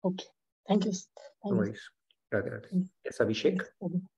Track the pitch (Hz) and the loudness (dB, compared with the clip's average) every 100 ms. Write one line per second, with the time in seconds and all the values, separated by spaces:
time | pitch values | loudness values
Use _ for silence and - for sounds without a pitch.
0 | 185 185 - _ _ _ - 202 196 185 | 0 -2 -8 _ _ _ 2 2 4 -2
1 | - - - _ 208 113 101 110 - _ | -8 -20 -20 _ -2 2 2 -2 -14 _
2 | _ _ _ 104 95 113 - 185 185 _ | _ _ _ -2 -2 -8 -2 -2 -2 _
3 | - - 107 - 151 185 - _ 180 180 | -12 0 2 4 2 2 -4 _ -4 -4
4 | 185 | -6